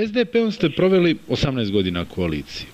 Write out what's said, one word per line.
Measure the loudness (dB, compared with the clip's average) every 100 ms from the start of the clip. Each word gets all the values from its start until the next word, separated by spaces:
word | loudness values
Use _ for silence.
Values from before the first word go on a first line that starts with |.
| 0
S |
D | 0 0
P-om | 0 0
ste | 0 -2
proveli | 2 4 4 4 0 -4
osamnaest | -2 -2 -2 0
godina | 2 2 -2 -4 -2
koalicije. | -2 -2 -6 -14 -16